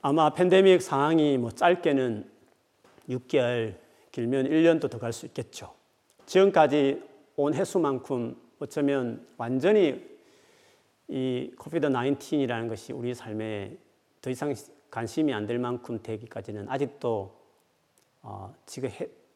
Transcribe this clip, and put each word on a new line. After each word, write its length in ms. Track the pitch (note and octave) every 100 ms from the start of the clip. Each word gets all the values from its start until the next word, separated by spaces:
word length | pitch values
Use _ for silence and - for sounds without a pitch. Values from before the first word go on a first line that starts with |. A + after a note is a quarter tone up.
아마 280 | C#3+ D3+ D3+
팬데믹 500 | D3+ F3+ F#3 F#3+ F3+
상황이 540 | - C#3 D3 E3 D3+ C3+
뭐 140 | A#2
짧게는 800 | A2 F3 F3+ F3 C3+ B2+ G#2+ - _ _ _ _ _ _ _ -
육 180 | B2+ B2
개월, 500 | C#3+ A#2+ A#2+ A2+ F#2 _ _ _
길면 340 | - A#2 C3+ C3+
일 160 | D#3
년도 260 | E3 D#3+ -
더 120 | A#2
갈 120 | A#2+
수 140 | A#2 -
있겠죠. 480 | - - - - - _ _ _ _ -
지금까지 760 | F#3 G3 F#3+ C#3+ D3 C#3 C#3 - - _
온 200 | - C#3+
횟수만큼 840 | D3+ F#3+ F#3+ D3+ C3 - B2+ A#2 B2 _ _
어쩌면 680 | C#3+ - C#3 C#3 B2 A#2 - -
완전히 720 | A#2 C3 D#3+ G#3+ E3 - - - _ _ _ _ _ _ _ _ -
이 440 | C3+ C3 B2 - -
코비드 280 | - E3 D3
나인틴이라는 840 | C3 C3 C#3 - D3+ B2+ A#2 A2+
것이 240 | G#2+ -
우리 220 | C3+ A#2+
삶에 640 | A#2+ A#2 G#2+ A2 G#2 F#2+ - _ _ _ _
더 80 | B2+
이상 240 | B2+ D3 C3 - _ _
관심이 420 | - A#2 - D3+
안 120 | A2+ G#2+
될 120 | A#2+
만큼 420 | B2 B2 - A2+
되기까지는 680 | - G#2+ A#2+ A2+ G#2+ G#2 G2
아직도, 680 | C3+ C#3 - B2 A2 G2 _ _ _ _ _ _ _ _ _
어, 320 | A2+ G2 G2 -
지금 260 | - - B2+
해 180 | - - _ _